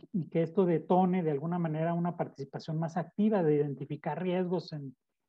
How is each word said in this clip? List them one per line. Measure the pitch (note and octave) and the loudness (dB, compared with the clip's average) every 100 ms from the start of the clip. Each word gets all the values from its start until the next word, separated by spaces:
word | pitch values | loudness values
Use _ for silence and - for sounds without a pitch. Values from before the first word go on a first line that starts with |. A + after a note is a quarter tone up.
| - | -6
y | F3+ D3+ | -4 -2
que | E3 | 0
esto | E3 E3 F3+ | 0 2 2
detone | D#3+ - F3+ F#3 F#3 | 2 4 4 4 2
de | D#3+ | 0
alguna | C#3 E3 F3+ | 0 -2 -2
manera | E3+ D#3 E3 | -2 0 0
una | E3+ F3 F3 | 0 -2 -2
participación | E3 - C#3 D3+ - D#3 | -6 -8 -10 -10 -6 -4
más | E3 F3+ | -2 -4
activa | D#3+ - G#3+ G#3 | -6 0 2 4
de | D#3+ D3 | 4 4
identificar | D3 C3+ C#3+ D3 E3 D3 | 2 -2 -8 -6 -6 -4
riesgos | F#3 F3+ F3+ F3 - | -2 0 0 -2 -4
en, | D3+ C#3 - _ _ | -10 -10 -14 _ _